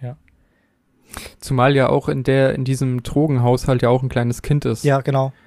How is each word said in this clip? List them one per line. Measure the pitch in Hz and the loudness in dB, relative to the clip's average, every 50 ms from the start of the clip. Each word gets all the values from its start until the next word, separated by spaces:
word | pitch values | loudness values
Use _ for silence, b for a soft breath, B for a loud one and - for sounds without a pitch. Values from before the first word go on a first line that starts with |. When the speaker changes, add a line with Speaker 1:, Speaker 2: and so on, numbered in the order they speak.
Speaker 1:
ja. | 131 123 - - _ _ _ _ _ _ _ _ _ _ _ _ _ _ _ _ B B B B B B B B | -14 -14 -14 -14 _ _ _ _ _ _ _ _ _ _ _ _ _ _ _ _ B B B B B B B B
Speaker 2:
Zumal | - - 135 127 123 135 143 | -8 -4 0 2 4 4 4
ja | 135 131 - | 4 2 2
auch | 143 143 - - | 2 0 0 -2
in | 151 139 123 | -4 -2 0
der, | - 135 135 135 135 - | 0 2 4 4 2 2
in | - 131 | 0 -2
diesem | 127 135 127 135 131 127 123 117 | -4 -2 -2 -2 -2 -2 -4 -6
Drogenhaushalt | - - 143 151 156 143 127 120 123 123 123 - - 131 120 - | -4 0 0 0 2 2 2 2 2 2 2 2 0 0 2 2
ja | 117 | 2
auch | 123 127 131 | 2 2 0
ein | 127 | -2
kleines | - 127 120 120 120 - - | -2 -2 -2 -2 -4 -6 -2
Kind | - 147 143 - | -2 -2 0 0
ist. | 127 113 - - | -2 -4 -2 0
Speaker 1:
Ja, | 143 139 135 127 | 0 0 0 0
genau. | - 135 135 135 135 - b b | 0 0 0 0 -2 -4 b b